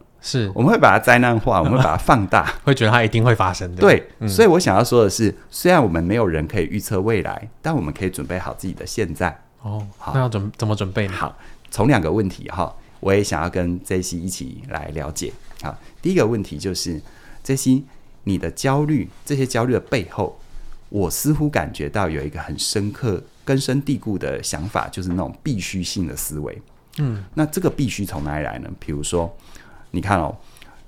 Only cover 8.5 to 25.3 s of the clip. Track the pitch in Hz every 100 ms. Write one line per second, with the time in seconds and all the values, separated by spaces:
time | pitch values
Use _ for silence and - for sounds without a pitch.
8.5 | - 92 - 95 - 95 - 90 - -
9.5 | _ 110 107 101 - - 131 127 110 104
10.5 | - 110 107 95 104 101 92 73 - -
11.5 | - - - 110 127 80 95 98 - -
12.5 | 87 85 - - - 95 101 101 80 85
13.5 | 90 90 90 - 92 90 87 90 - -
14.5 | - 135 80 78 76 71 76 - - -
15.5 | - 73 76 - - 170 185 110 117 92
16.5 | 76 92 90 - 76 - - - - -
17.5 | 135 135 131 151 - - - - 92 82
18.5 | - 135 139 151 147 90 - - 143 127
19.5 | 117 123 110 - 127 87 - 101 - -
20.5 | - - - - 101 87 - 143 147 147
21.5 | 135 73 - 71 104 92 76 73 80 -
22.5 | 73 - 107 101 - 123 87 - _ -
23.5 | 135 139 131 143 127 - 92 76 69 -
24.5 | 73 87 - 53 - 90 90 71